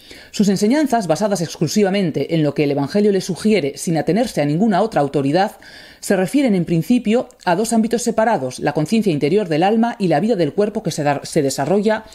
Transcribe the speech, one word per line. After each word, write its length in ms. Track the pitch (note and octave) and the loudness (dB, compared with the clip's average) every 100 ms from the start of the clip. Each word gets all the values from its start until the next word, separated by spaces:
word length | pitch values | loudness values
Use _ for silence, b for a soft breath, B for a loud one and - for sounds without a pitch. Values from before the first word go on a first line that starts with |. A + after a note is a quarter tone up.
| B B B | B B B
Sus 180 | - G3+ | 0 0
enseñanzas, 580 | F#3+ G#3 D4 D4+ A#3 E3+ | 2 2 2 2 0 0
basadas 360 | D#3 G#3 F3 | 0 0 -2
exclusivamente 920 | D#3+ - D#3 G#3+ F#3+ G3+ E3+ D3 C#3 | -4 -4 -2 2 2 2 0 -2 -2
en 80 | E3 | 0
lo 120 | D3 | 0
que 100 | D#3 | 0
el 60 | C#3+ | 0
Evangelio 420 | C#3+ C#3 G#3 G#3 | 0 -2 2 2
le 80 | F#3+ | 2
sugiere, 560 | F#3 E3 G#3+ G3+ E3+ - | -2 -2 0 0 0 -4
sin 220 | F#3 D#3+ | -2 -2
atenerse 420 | D3+ G3 B3+ D#3+ | 0 0 0 -2
a 60 | C#3+ | 0
ninguna 340 | D#3 A3+ F3+ | 2 2 2
otra 220 | A3 D#3 | 0 0
autoridad, 540 | C#3+ D3+ C3+ F3 G#3+ - B B B B | 0 0 0 0 0 -6 B B B B
se 160 | - F#3 | -2 0
refieren 380 | F#3+ C#4+ C4 | 0 2 2
en 100 | F#3+ | 2
principio 640 | D#3+ E3 D#3+ B3 G#3 A#3+ - - | 0 0 2 0 2 0 -2 -6
a 100 | F#3 | -2
dos 200 | F3 A#3 | 0 0
ámbitos 260 | A3+ A3+ A#3+ | 0 0 -2
separados, 580 | - G3+ A3+ G3 C3 - | -2 0 0 0 -4 -4
la 120 | D3+ | -4
conciencia 400 | D#3 D3+ A3+ G#3 | -2 0 0 0
interior 340 | C#3+ D3 G#3 F3+ | 0 2 0 0
del 140 | D3+ | 0
alma 340 | F#3+ A3+ A#3 - | 2 2 0 0
y 100 | F3+ | 0
la 120 | F3+ | 2
vida 160 | G#3+ G3 | 2 0
del 180 | D3 | 0
cuerpo 280 | G3+ G#3 G#3+ | 0 -2 -2
que 80 | E3+ | -6
se 120 | D#3 | -2
da, 180 | D3 C#3 | -2 -2
se 180 | - E3 | -2 -2
desarrolla 600 | C#3 C#3+ C3+ G3+ G#3 A3 - | 0 -2 0 0 0 -2 -6